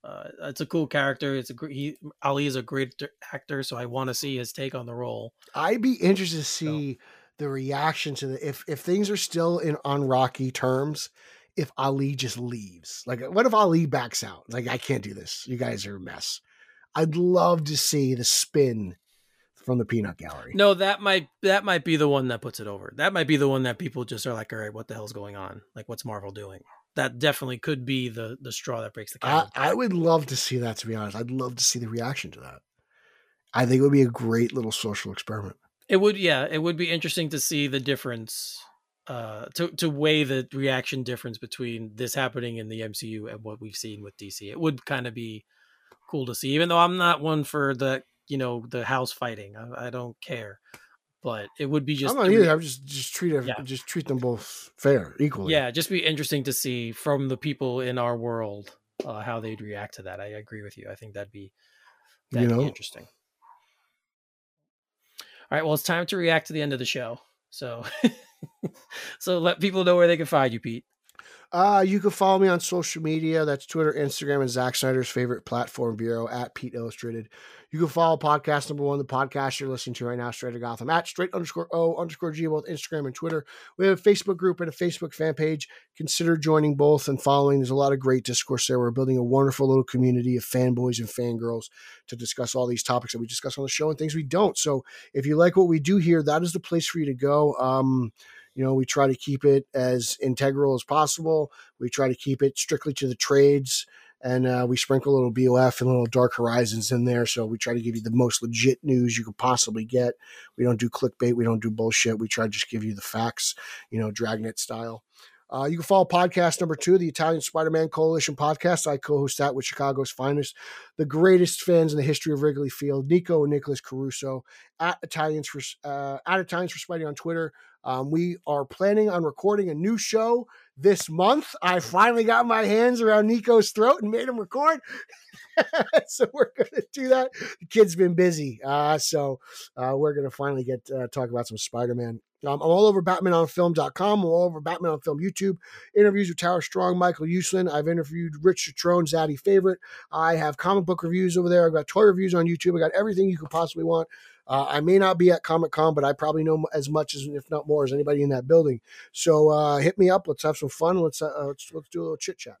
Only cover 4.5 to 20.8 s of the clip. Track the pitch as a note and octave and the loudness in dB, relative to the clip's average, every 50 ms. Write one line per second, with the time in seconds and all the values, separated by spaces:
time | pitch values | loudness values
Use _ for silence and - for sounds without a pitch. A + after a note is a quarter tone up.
4.5 | - - C3+ C3+ - C3 B2 A#2 A#2 A#2+ B2 A#2+ A#2 A2+ G#2+ A#2 _ _ _ _ | -10 -10 -10 -8 -8 -10 -12 -10 -10 -10 -8 -8 -8 -10 -10 -14 _ _ _ _
5.5 | - C#3+ D3+ F3 A3 B3 G#3+ C4 B3+ - - F3+ G3 F#3+ F#3+ E3+ E3 D#3+ C#3+ - | -6 -4 0 0 0 0 0 0 0 2 4 4 4 4 2 -4 -4 -6 -6 -6
6.5 | - - D#3+ D#3 D3+ D3+ D3 C#3 B2 - _ - - _ _ _ _ _ D3 C#3+ | -6 -4 -4 -4 -4 -4 -4 -6 -8 -10 _ -20 -20 _ _ _ _ _ -8 -6
7.5 | C3+ C3+ C3 C3+ C#3 C#3 D3 D#3+ D3+ - - D#3 C#3 - C#3+ C3 C3 C3+ D#3+ D3+ | -6 -6 -6 -4 -4 -2 -2 -2 -2 -2 -6 -6 -6 -6 -6 -8 -8 -6 -6 -8
8.5 | C3+ - - - D#3 C3 - - F3 G3+ G#3 F#3+ G#3 F#3 - - - E3+ E3 E3+ | -8 -8 -8 -8 -8 -8 -2 -2 0 0 0 0 -2 -4 -4 -4 -2 0 0 0
9.5 | F3 F3 C#3+ E3 D3 D3 - C#3 C#3+ C#3+ C#3+ C3 C3 C3 C3 B2+ - - C3+ C3 | 0 0 0 -2 -4 -2 -2 -2 -2 0 0 2 2 2 2 2 0 -4 -6 -4
10.5 | B2+ - - B2+ C3 C3 C#3 D3+ D3+ C#3 - - _ _ _ - - _ _ _ | -4 -2 0 0 0 0 0 -2 -4 -8 -10 -14 _ _ _ -20 -20 _ _ _
11.5 | _ - D#3 - _ - C3 C#3 C#3 C#3 C#3 C#3 C#3+ B2+ C3 A#2+ G2+ A#2 A#2+ B2 | _ -6 -6 -4 _ -4 -2 -2 0 0 -2 -2 -2 -4 -6 -6 -6 -6 -8 -8
12.5 | A#2+ A#2 G#2 F#2+ F2+ F2 _ - - - - - B2+ A#2 - - F3+ G3 A#3+ C4 | -8 -10 -12 -16 -18 -20 _ -18 -16 -16 -8 -8 -8 -8 -6 -2 0 2 2 4
13.5 | A3 G#3+ G#3 F#3 E3 E3+ E3 D3 B2 C3+ A#2+ A#2 - - - G#2 F2+ - _ - | 4 4 4 6 4 4 2 2 0 -2 -4 -4 -6 -8 -8 -8 -14 -18 _ -10
14.5 | A2+ B2 A#2+ B2 A#2+ B2+ - - C#3 A#2+ G2+ G#2 G2+ G2 - - - - - C3 | -8 -6 -4 -4 -6 -6 -4 -4 -4 -4 -4 -8 -12 -14 -14 -14 -14 -14 -10 -10
15.5 | B2+ A#2+ B2 A#2+ A#2 G#2 G2 G2+ G2+ G2 F2+ F2 - - - - - - _ _ | -6 -6 -4 -6 -6 -6 -8 -10 -12 -12 -14 -14 -12 -10 -10 -10 -10 -10 _ _
16.5 | _ _ - _ _ _ _ _ _ D#3 D#3+ D#3+ D3+ E3+ F3 F3+ F3+ F3+ E3+ F3 | _ _ -20 _ _ _ _ _ _ -2 0 0 0 0 2 4 4 4 4 4
17.5 | F3 E3 D3+ C#3+ D3+ C#3 - - - D3 C#3 B2+ C3 A#2+ A#2+ - - - - - | 2 2 0 -4 -4 -2 -2 0 0 0 0 0 0 0 0 2 2 2 0 0
18.5 | - D#3 C#3+ C3 A#2 A2 G#2 F#2 E2+ _ _ _ _ _ _ _ _ _ _ _ | 2 2 2 2 2 -4 -6 -8 -10 _ _ _ _ _ _ _ _ _ _ _
19.5 | _ _ _ - B2+ B2 A2+ G#2 A#2+ A2+ G#2 G2 F2 _ - - - - - - | _ _ _ -2 -2 -2 0 0 -2 -2 -2 -4 -8 _ -16 -16 -16 -16 -16 -8
20.5 | - F#3+ G3+ G3+ G3 F3 | 2 4 6 6 6 4